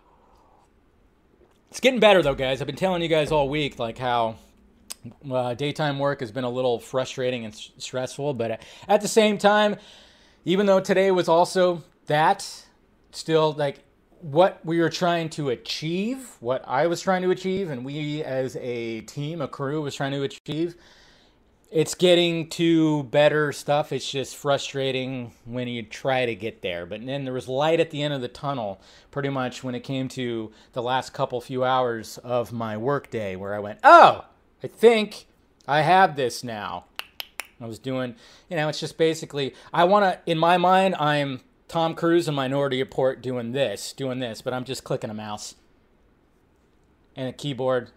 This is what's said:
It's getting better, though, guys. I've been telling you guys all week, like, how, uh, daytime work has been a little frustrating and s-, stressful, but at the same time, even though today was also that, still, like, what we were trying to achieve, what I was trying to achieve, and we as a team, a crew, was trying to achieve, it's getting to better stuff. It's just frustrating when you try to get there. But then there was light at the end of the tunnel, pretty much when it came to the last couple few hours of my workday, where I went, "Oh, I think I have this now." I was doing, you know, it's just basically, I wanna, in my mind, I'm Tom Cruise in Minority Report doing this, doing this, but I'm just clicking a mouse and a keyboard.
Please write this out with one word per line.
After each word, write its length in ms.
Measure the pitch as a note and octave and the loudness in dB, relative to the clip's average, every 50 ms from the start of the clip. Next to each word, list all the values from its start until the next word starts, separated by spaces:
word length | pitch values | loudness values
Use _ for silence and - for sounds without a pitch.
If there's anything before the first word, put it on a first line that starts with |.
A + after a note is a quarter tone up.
| _ _ _ _ _ _ _ _ _ _ _ _ _ _ _ _ _ _ _ _ _ _ _ _ _ _ _ _ _ _ _ _ _ _ | _ _ _ _ _ _ _ _ _ _ _ _ _ _ _ _ _ _ _ _ _ _ _ _ _ _ _ _ _ _ _ _ _ _
It's 100 | - - | -4 0
getting 200 | - C4 C4 A3+ | 2 2 4 6
better, 240 | G#3+ G#3 G3 F#3 D#3 | 6 8 8 8 6
though, 100 | C#3 C3+ | 4 0
guys. 260 | A#2+ C3+ C3 C3+ A#2+ | 0 -2 -2 -2 -2
I've 60 | C#3 | -4
been 100 | C3+ C#3 | -6 -6
telling 280 | B2+ F#3 F#3 F3+ F3 E3+ | -2 0 0 0 0 0
you 40 | D#3 | 0
guys 240 | D#3+ D#3 D3+ C3+ | 2 2 2 2
all 160 | D#3+ D3+ C#3 C3+ | 0 0 0 0
week, 300 | D3 D3+ D3 C3+ - - | -2 -2 -4 -4 -4 -6
like, 220 | A#2+ A2+ A#2 - | -8 -8 -6 -4
how, 380 | B2+ B2 A#2+ A#2+ A#2 A2 A2+ - - _ _ _ _ _ _ _ _ - - _ - A#2 - _ - C#3 | -2 0 0 0 0 0 -4 -8 -16 _ _ _ _ _ _ _ _ -20 -18 _ -18 -20 -20 _ -10 -6
uh, 220 | B2+ B2+ B2 B2 A#2+ | -2 -2 -2 -2 -4
daytime 460 | A2 D3 D3 C#3+ - D#3 D3 C#3 C#3 | -4 -4 -4 -4 -2 -2 -2 -2 -2
work 220 | C#3 C#3+ C#3+ C#3 | -2 -2 -2 -2
has 100 | C3 A2 | -6 -8
been 120 | G2+ C3 B2+ | -6 -6 -6
a 60 | B2 | -4
little 300 | B2 B2+ B2+ B2+ A#2+ A2 | -2 0 0 0 0 0
frustrating 680 | - - - C3 C3 - - C3 B2+ B2+ B2+ A#2+ A2+ | -2 -4 -2 -2 -2 -4 -4 -4 -4 -2 -2 -4 -6
and 80 | G#2+ G#2+ | -10 -14
s-, 160 | - - - _ - | -16 -20 -20 _ -16
stressful, 560 | - - - B2+ C3 B2 - - C#3 C#3+ C#3 | -14 -8 -6 -6 -6 -6 -6 -6 -4 -4 -4
but 300 | A2+ A2+ A2+ A2+ - - - - - - - | -2 -4 -4 -4 -8 -10 -16 -20 -10 -2 2
at 140 | G3+ A3 | 2 2
the 60 | G#3+ - | 2 2
same 300 | - A3+ G#3+ G#3+ G#3 E3+ | 4 4 4 4 4 4
time, 380 | - G3+ G#3 G#3 G#3+ G#3 G3+ G3 - - - - - - _ _ _ _ _ _ - | 4 4 6 6 4 2 0 -4 -10 -18 -20 -20 -20 -20 _ _ _ _ _ _ -2
even 220 | - F3+ F#3+ G#3 | 0 2 2 4
though 140 | G3+ F#3+ F#3+ | 4 4 4
today 320 | F#3+ - F#3+ F3+ F#3+ G3 | 4 2 2 4 4 4
was 180 | F#3 F3+ E3 F3 | 4 2 4 4
also 540 | E3 E3+ F3 E3+ - F#3+ F3+ F3+ F3 E3+ - _ _ _ _ - | 4 4 4 4 4 2 2 2 2 -2 -6 _ _ _ _ -2
that, 580 | D3 D3+ D#3 F3 G3 G3 - - - - - _ _ _ _ _ _ _ _ _ | 0 2 4 4 2 2 -2 -14 -16 -18 -20 _ _ _ _ _ _ _ _ _
still, 400 | - - - - D#3+ D#3+ D#3 D#3 | -16 -10 -2 2 2 4 4 2
like, 300 | D3 D3 D3 C#3 C#3 - _ _ _ _ _ _ _ _ | 0 0 -4 -4 -4 -8 _ _ _ _ _ _ _ _
what 380 | F3+ D#3 C#3 D#3 F3+ G3 G3 - - | -10 -2 4 4 4 4 4 0 -6
we 140 | D#3+ E3 E3+ | -4 0 0
were 100 | E3 D#3 | 0 0
trying 400 | D#3 - F3+ F3 E3+ E3+ E3 D#3 | 0 0 0 0 0 0 -2 -6
to 200 | - - D3 C3+ | -6 -6 -4 -4
achieve, 840 | A#2 A2 - - - - D3+ D#3+ E3+ F#3 G3+ A3+ C4 C4 B3+ - - - | -4 -4 -6 -10 -10 -8 -6 -4 -4 -4 -4 -4 -6 -8 -12 -16 -16 -8
what 240 | A#2 A#2 C3 B2+ - - | -4 -4 -4 -4 -4 -2
I 200 | B2 C3 D#3 E3+ | 0 0 2 2
was 120 | E3+ D#3 | 0 -2
trying 220 | - F#3+ F#3 F#3 | 0 0 0 0
to 80 | F#3 F#3 | 2 0
achieve, 400 | F3+ F3+ - F#3+ F#3 F#3+ G3 E3 | 0 0 -2 -4 -2 -2 -4 -6
and 160 | C#3+ A#2+ B2 | -6 -8 -8
we 380 | C#3 C#3+ D3+ D3+ D3 D3 D3+ D3+ | -8 -8 -6 -6 -4 -6 -6 -6
as 320 | C3+ C3 C3 C3 B2+ - | -4 -4 -4 -4 -4 -6
a 460 | D#3 - B2+ B2 A#2+ A#2 A2+ A2+ A2 | -8 -8 -6 -6 -4 -4 -6 -6 -8
team, 380 | G#2+ - - C#3+ C#3+ D3 E3+ E3+ | -10 -12 -10 -8 -8 -6 -6 -6
a 80 | C#3 B2 | -8 -8
crew, 360 | - - C#3 C3+ D3 D#3 D3+ | -8 -6 -6 -4 -4 -4 -6
was 100 | C#3 - | -6 -6
trying 200 | - C#3+ C3+ C#3 | -6 -6 -4 -4
to 100 | C#3+ C#3 | -4 -4
achieve, 520 | C3+ - - _ - D3 D3+ E3 F3 E3+ - _ - - _ _ _ _ _ _ _ _ _ _ _ _ _ _ - | -6 -8 -10 _ -8 -6 -4 -4 -4 -6 -10 _ -20 -20 _ _ _ _ _ _ _ _ _ _ _ _ _ _ -4
it's 240 | - D#3+ D#3 - - | 0 0 0 0 0
getting 520 | - F3+ F3+ F3 E3+ F3 E3+ E3 E3 D#3 D#3+ | 2 4 6 6 6 4 2 0 -2 -4 -6
to 520 | - - E3+ E3 E3 D#3+ D#3+ D#3 D3+ D3 C#3 | -4 0 2 4 4 4 4 4 2 0 -2
better 480 | A#2 A2 D3 D3 D3+ D3 D3+ D3+ C#3+ | 0 4 4 6 6 4 2 0 -2
stuff. 400 | B2+ - - - C#3+ D3 D3+ - | -4 -6 -4 -2 0 0 0 -2
It's 180 | D3 C3 - - | -6 -8 -6 -6
just 280 | - C#3 B2+ - - - | -6 -6 -6 -8 -8 -6
frustrating 960 | - D3 C#3 B2+ - - - C#3 C3+ C3+ B2+ C3 C3 B2+ C3+ B2+ A#2+ A2+ - _ - | -2 0 0 0 -2 -4 -6 -4 -2 -2 -2 -4 -4 -6 -8 -10 -10 -12 -14 _ -16
when 240 | A#2+ A#2 B2+ B2 B2 | -10 -8 -6 -6 -6
you 160 | A#2+ A#2+ A2+ | -6 -8 -10
try 420 | - - - - C#3 C3 B2+ B2+ | -12 -12 -6 -4 -2 0 0 0
to 80 | A#2+ A2+ | -2 -2
get 280 | F#2 A2+ A2+ - - | -4 -6 -10 -8 -6
there. 240 | - F#2+ F2 F2 F2 | -6 -6 -6 -6 -8
But 200 | F2 G2+ G#2+ A2+ | -8 -10 -12 -10
then 200 | C3 C3+ C#3 C#3 | -8 -8 -8 -6
there 80 | C3 B2+ | -6 -8
was 160 | B2+ A#2 A2 | -8 -6 -4
light 320 | C3 C3 D3 D#3+ E3 E3 | -2 0 0 2 2 2
at 80 | D#3+ D#3+ | 2 0
the 120 | - C#3+ | -2 -4
end 120 | D3 D3 C#3+ | -4 -4 -4
of 80 | C3+ | -4
the 80 | B2 A#2+ | -6 -8
tunnel, 500 | - - - C#3 C#3 C3 A2 G2+ F#2+ - - - - - _ _ | -10 -8 -6 -6 -4 -4 -4 -6 -8 -10 -14 -20 -20 -20 _ _
pretty 160 | - C#3+ C3+ C3+ | -8 -6 -4 -4
much 340 | C#3 C3+ B2+ B2 A#2+ - | -2 -2 -4 -4 -6 -8
when 140 | - B2+ B2 | -10 -8 -8
it 60 | A#2+ | -8
came 260 | B2 - C#3 C3 C3 C3 | -8 -6 -6 -4 -6 -6
to 440 | - C3 B2+ A#2+ A#2 A2+ A2 G#2+ - - - _ | -6 -6 -6 -6 -4 -6 -8 -10 -12 -18 -20 _
the 100 | - C3 | -8 -6
last 300 | A#2 B2 C3 C3 B2 - | -4 -2 -2 -2 -2 -4
couple 300 | - - C3+ - B2+ A#2+ | -6 -4 -4 -4 -4 -6
few 240 | - - C3+ B2+ B2+ | -8 -6 -4 -2 0
hours 520 | B2+ C3 B2+ B2+ A#2+ A#2 A2+ G#2+ - - - | 2 2 2 2 0 -2 -4 -8 -12 -16 -14
of 340 | - A#2 B2 B2 A#2 G2 A#2+ | -8 -4 -2 -2 -2 -2 -6
my 240 | A2+ A2+ A2 G#2+ G#2+ | -6 -6 -6 -6 -4
workday, 580 | A2+ C3+ C#3+ C#3 - - - A2+ G#2+ G2 F#2 | -2 -2 -2 -2 -4 -6 -8 -6 -6 -6 -6
where 180 | F#2 G2 G2 G#2 | -8 -8 -6 -6
I 60 | G#2 | -6
went, 200 | G#2 G#2 G#2+ - - | -6 -8 -4 2 6
"Oh, 400 | - E4+ - B3+ D3+ A2+ G2 - _ _ _ _ _ _ _ - | 10 10 12 10 10 8 4 -4 _ _ _ _ _ _ _ -14
I 40 | - | -14
think 580 | - - - A#3 A#3 A3 G#3 G#3 - - - _ _ _ _ _ _ _ _ - | -2 4 6 6 6 6 2 -2 -6 -14 -20 _ _ _ _ _ _ _ _ -2
I 140 | C#3 D3+ | 0 2
have 340 | D3+ D#3 F3+ F#3+ G3 F3+ D3+ | 4 6 6 6 6 4 4
this 300 | C#3 C3 A#2+ - - - | 0 -2 -2 -2 -6 -8
now." 400 | A#2+ A2+ G#2+ G2+ F#2 F2 F2+ - _ _ - - _ _ - - - _ - - - _ - | -10 -8 -8 -8 -8 -8 -10 -12 _ _ -16 -16 _ _ -16 -16 -16 _ -14 -14 -14 _ -14
I 60 | A#2 | -12
was 140 | A2+ A2 G#2 | -12 -12 -10
doing, 360 | - C3+ C3 C3 B2+ B2 A2+ - - - - - _ - | -8 -6 -6 -4 -6 -6 -10 -14 -20 -20 -20 -20 _ -8
you 80 | F3+ | -4
know, 140 | D#3 D3+ D#3 | -4 -2 -2
it's 100 | C#3+ - | -4 -6
just 180 | E3 D3 - - | -8 -8 -2 0
basically, 560 | E3 D#3+ D#3+ D#3+ - - - C#3+ C#3 B2 - - - - - | 2 2 0 0 -6 -8 -6 -4 -6 -6 -6 -10 -14 -4 0
I 100 | D#3 F3 | 2 4
wanna, 360 | F3 G3+ G#3 G3+ F#3 F3 - - | 6 6 6 4 4 2 0 -2
in 120 | F3 E3+ D#3+ | -2 0 2
my 200 | E3 E3+ F3+ F3+ | 4 4 4 6
mind, 380 | F3 F3+ F#3 F#3+ F#3+ F#3+ F3+ | 6 6 6 6 4 4 2
I'm 460 | - D3+ D3+ D3 D3 C#3+ C#3 C3 B2+ - _ _ _ _ - | 0 0 0 2 0 0 -2 -4 -8 -12 _ _ _ _ -6
Tom 260 | - E3 E3 E3 D#3+ | -2 0 0 0 -2
Cruise 360 | - E3+ E3+ E3+ F3 E3 D#3 | 0 0 2 4 4 2 2
in 60 | D3 | -2
Minority 440 | C#3 C3 B2+ C3+ C#3+ C#3+ C#3 C3 B2+ | -2 -2 0 0 0 0 0 0 -2
Report 420 | C3 - - - C3 C3 C3 - | -2 -2 -2 0 0 0 0 -2
doing 300 | A2+ B2+ B2+ B2 A#2 A#2 | -6 -6 -6 -4 -4 -4
this, 400 | B2 C#3 C#3 A2 G2+ F#2+ - - | -2 0 0 0 -2 -4 -10 -12
doing 280 | - - C3+ C3 B2 B2+ | -10 -8 -6 -6 -4 -4
this, 220 | C3 A#2 A2 - | -6 -6 -8 -8
but 120 | - C3 A#2+ | -8 -6 -6
I'm 100 | B2+ B2 | -6 -6
just 220 | B2+ C3 - - | -8 -10 -10 -8
clicking 240 | - D3 B2 - A2 | -6 -6 -6 -6 -8
a 60 | G#2+ | -10
mouse 400 | G#2+ G#2+ G#2+ G#2 G#2+ - - - _ _ _ _ _ _ _ _ _ _ _ _ _ _ _ _ _ _ _ _ _ _ _ _ _ _ _ _ _ _ _ - - | -10 -10 -10 -10 -10 -12 -14 -18 _ _ _ _ _ _ _ _ _ _ _ _ _ _ _ _ _ _ _ _ _ _ _ _ _ _ _ _ _ _ _ -12 -10
and 100 | C3 B2+ | -8 -8
a 60 | A#2+ | -8
keyboard. 560 | - - D3 C3+ A2+ C3 B2+ C3 B2 A#2 - _ | -8 -8 -6 -6 -2 -2 0 0 0 -2 -6 _